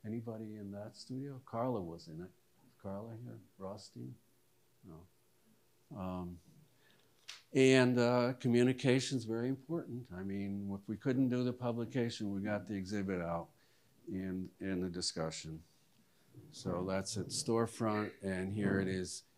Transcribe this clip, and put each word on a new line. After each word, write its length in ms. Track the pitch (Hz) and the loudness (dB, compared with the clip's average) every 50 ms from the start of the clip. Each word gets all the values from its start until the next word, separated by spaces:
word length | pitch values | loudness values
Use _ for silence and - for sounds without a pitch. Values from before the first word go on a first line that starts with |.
| - | -6
Anybody 500 | 110 110 120 113 117 110 110 113 107 107 107 | -6 -6 -6 -6 -6 -8 -8 -8 -10 -10 -10
in 100 | 101 101 | -10 -10
that 240 | 101 101 104 110 - | -8 -8 -10 -12 -12
studio? 440 | - - - 131 131 139 143 139 127 123 | -16 -12 -10 -8 -8 -8 -8 -10 -12 -14
Carla 360 | - - 113 120 131 123 107 | -6 -2 0 0 2 2 0
was 280 | 90 85 82 85 - 80 | -2 -4 -8 -10 -12 -12
in 120 | 78 80 | -10 -10
it. 100 | 90 92 - _ _ _ _ _ - | -10 -12 -14 _ _ _ _ _ -20
Is 80 | - _ _ | -20 _ _
Carla 280 | - 101 98 98 107 117 113 113 | -8 -8 -6 -6 -8 -10 -10 -10
here? 160 | 120 120 117 113 98 - _ - | -10 -12 -14 -14 -18 -20 _ -10
Rothstein? 560 | 95 95 101 113 - - _ 120 123 127 123 - _ _ _ _ _ _ _ _ _ _ _ _ - 98 | -10 -8 -8 -10 -14 -14 _ -12 -12 -12 -12 -14 _ _ _ _ _ _ _ _ _ _ _ _ -20 -18
No. 1080 | 80 80 90 90 _ _ _ _ _ _ _ _ _ _ _ _ _ _ _ _ - 107 | -18 -18 -18 -20 _ _ _ _ _ _ _ _ _ _ _ _ _ _ _ _ -8 -6
Um, 400 | 92 92 92 92 90 87 87 85 _ - - - - _ _ _ _ _ _ _ _ _ _ _ _ - - - - _ - | -4 -4 -2 -4 -4 -6 -8 -10 _ -20 -20 -20 -20 _ _ _ _ _ _ _ _ _ _ _ _ -18 -18 -18 -18 _ 6
and, 440 | 139 131 131 131 131 127 127 123 120 | 8 8 10 10 10 8 8 6 6
uh, 340 | 120 120 123 123 120 123 131 - | 6 6 6 6 4 2 0 0
communication's 840 | - 127 117 120 123 127 127 123 - 131 123 135 131 - 139 127 110 | 2 4 6 8 6 6 4 4 4 4 6 6 4 0 -2 -2 -2
very 240 | 110 113 113 120 127 | -2 -2 -2 0 -2
important. 540 | 135 135 - - 165 170 - - 117 123 123 - 87 90 | -2 -4 -4 -4 -4 -4 -4 -6 -8 -10 -10 -10 -10 -6
I 40 | |
mean, 480 | 98 98 98 98 98 98 98 101 101 98 101 | -4 -4 -2 -2 -2 -2 -4 -4 -4 -4 -6
if 140 | 98 - - | -6 -4 -6
we 80 | 110 | -6
couldn't 320 | 110 - 143 127 131 135 123 | -2 0 0 4 4 4 4
do 160 | 123 123 123 | 4 2 2
the 80 | 123 | 0
publication, 840 | 123 123 123 120 117 117 117 110 - 131 117 117 113 - 110 101 98 | -2 -2 -2 -2 0 0 -4 -2 0 0 0 0 0 -2 -2 -2 -2
we 60 | 98 | -2
got 260 | 98 104 104 104 - | 0 0 -2 -2 -2
the 80 | 92 107 | -2 -4
exhibit 460 | 98 95 92 107 104 98 95 95 90 | -4 -2 -2 -2 -2 0 0 0 0
out 280 | 85 85 85 85 82 - _ _ _ _ _ _ _ _ _ _ - - | 0 0 -2 -2 -4 -6 _ _ _ _ _ _ _ _ _ _ -10 -6
in, 380 | 101 95 95 95 92 92 92 92 - _ | -4 -4 -2 -2 -4 -4 -6 -8 -10 _
in 200 | - 95 95 87 | -4 -2 0 0
the 80 | 92 92 | 0 -2
discussion. 720 | 85 90 87 - - 85 80 80 80 - - 78 80 80 - _ _ _ _ _ _ _ _ _ _ _ _ _ - - - - | -2 -2 -4 -4 -2 -2 -4 -4 -4 -6 -10 -10 -10 -10 -12 _ _ _ _ _ _ _ _ _ _ _ _ _ -20 -20 -20 -18
So 320 | - - - 95 90 87 92 95 | -18 -8 -6 -4 -2 -2 0 0
that's 280 | 95 95 98 - - | 0 0 -2 -2 -4
at 120 | 104 92 - | -4 -4 -4
Storefront, 840 | - - - - 117 113 117 113 - - 117 110 107 107 104 98 - - | -4 -4 0 2 2 2 2 0 0 -2 0 0 2 0 -2 -4 -6 -6
and 300 | - 98 95 92 92 95 | -4 -4 -2 -2 -2 -2
here 280 | 101 107 101 98 98 95 | -2 2 2 4 4 4
it 80 | 95 92 | 2 2
is 340 | 95 92 90 90 - - - _ _ | 0 -2 -2 -4 -8 -10 -12 _ _